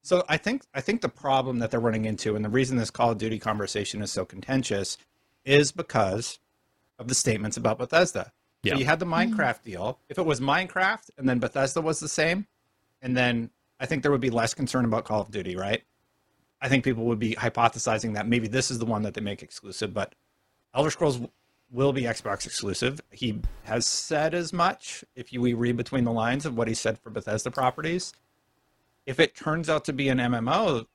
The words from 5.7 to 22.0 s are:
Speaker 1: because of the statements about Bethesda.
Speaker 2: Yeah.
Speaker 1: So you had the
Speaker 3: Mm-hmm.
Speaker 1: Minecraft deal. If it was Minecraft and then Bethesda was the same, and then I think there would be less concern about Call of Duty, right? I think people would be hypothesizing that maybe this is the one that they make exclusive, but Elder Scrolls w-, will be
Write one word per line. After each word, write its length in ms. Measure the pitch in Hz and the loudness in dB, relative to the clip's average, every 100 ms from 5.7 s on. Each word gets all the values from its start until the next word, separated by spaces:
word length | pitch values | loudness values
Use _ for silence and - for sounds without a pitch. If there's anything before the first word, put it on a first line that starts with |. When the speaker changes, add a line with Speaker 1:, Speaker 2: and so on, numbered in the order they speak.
Speaker 1:
because 680 | - - 117 98 101 - - _ _ _ _ _ _ | -2 -2 2 2 0 -6 -12 _ _ _ _ _ _
of 80 | 120 | -4
the 80 | 123 | 0
statements 420 | - 107 107 113 | 0 0 -2 -2
about 220 | 117 110 | 0 0
Bethesda. 520 | 123 151 180 98 - _ _ _ | 2 4 4 0 -8 _ _ _
Speaker 2:
Yeah. 120 | - | 0
Speaker 1:
So 60 | 139 | 2
you 60 | 131 | 2
had 140 | 160 | 0
the 60 | 175 | 2
Speaker 3:
Mm-hmm. 260 | 165 233 | 0 2
Speaker 1:
Minecraft 300 | 214 139 117 | 2 0 -2
deal. 340 | 113 90 104 127 _ | -8 -6 -6 -6 _
If 100 | 147 | -2
it 60 | 160 | 0
was 140 | 131 | 2
Minecraft 680 | 135 156 185 185 190 220 - - | 2 0 0 0 0 0 -10 -2
and 100 | 131 | 0
then 120 | 123 | 2
Bethesda 420 | 117 139 135 165 | 0 0 0 0
was 180 | 160 156 | 0 -2
the 80 | 156 | -2
same, 380 | - 160 185 202 _ _ _ _ _ | 0 2 0 -4 _ _ _ _ _
and 160 | 127 127 | -2 2
then 320 | 123 120 117 _ _ _ | 2 0 -4 _ _ _
I 80 | 131 | -4
think 160 | 151 | 0
there 80 | 143 | 2
would 100 | 139 | 2
be 80 | 127 | 2
less 240 | 117 135 | 2 0
concern 320 | - 131 131 120 | -2 -2 0 2
about 200 | 110 - | 0 0
Call 160 | 107 | -2
of 100 | 98 | -2
Duty, 240 | 104 92 90 | -6 -6 -4
right? 280 | 98 113 _ _ _ _ _ _ _ _ | -2 -4 _ _ _ _ _ _ _ _
I 80 | 135 | 0
think 140 | 135 | 2
people 220 | 131 113 117 | 2 0 0
would 140 | 113 | 0
be 160 | 110 107 | 0 0
hypothesizing 800 | 120 117 117 110 117 110 113 104 | -2 2 2 2 -2 0 -2 -4
that 120 | 107 | 0
maybe 200 | 120 110 | 0 2
this 220 | 127 - | -2 -2
is 100 | 123 | -2
the 60 | 113 | -2
one 180 | 107 | -2
that 100 | 107 | -2
they 80 | 107 | -4
make 200 | 104 98 | -6 -8
exclusive, 520 | - - 104 - 104 | -12 -16 -14 -6 -4
but 200 | 104 98 _ _ _ _ _ _ | -4 -6 _ _ _ _ _ _
Elder 180 | 123 151 | 0 0
Scrolls 240 | - 156 123 | 2 -2 -2
w-, 160 | 120 _ _ _ _ | -8 _ _ _ _
will 220 | 123 139 | 0 0
be 100 | 139 | 2